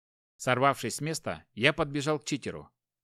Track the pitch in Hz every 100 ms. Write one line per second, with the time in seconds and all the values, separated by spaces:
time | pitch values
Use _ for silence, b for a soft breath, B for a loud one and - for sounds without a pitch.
0 | _ _ _ - - 123 139 131 113 -
1 | 151 156 104 82 - - 135 156 147 143
2 | 139 151 - 139 98 80 - _ _ _